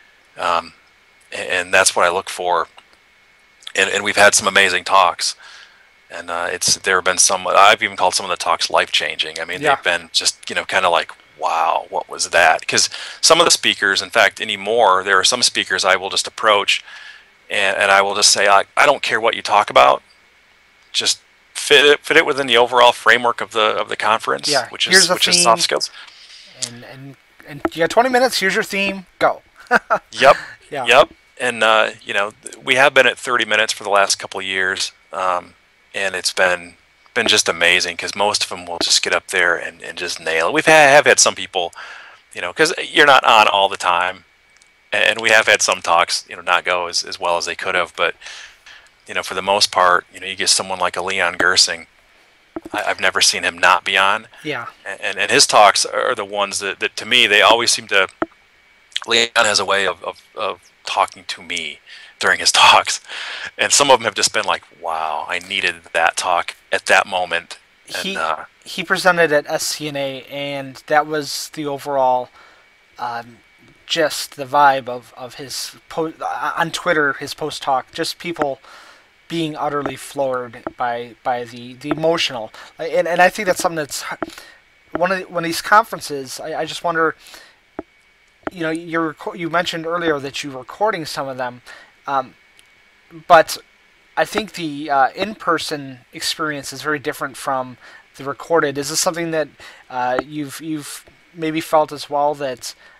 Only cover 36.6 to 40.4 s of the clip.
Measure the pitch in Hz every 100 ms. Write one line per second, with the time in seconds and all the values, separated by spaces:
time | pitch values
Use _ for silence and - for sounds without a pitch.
36.6 | 87 90 _ _ _ - 110 104 101 85
37.6 | 85 90 90 85 90 98 104 101 - 92
38.6 | 87 85 - - 98 87 - 95 87 82
39.6 | 78 76 67 82 87 - 82 80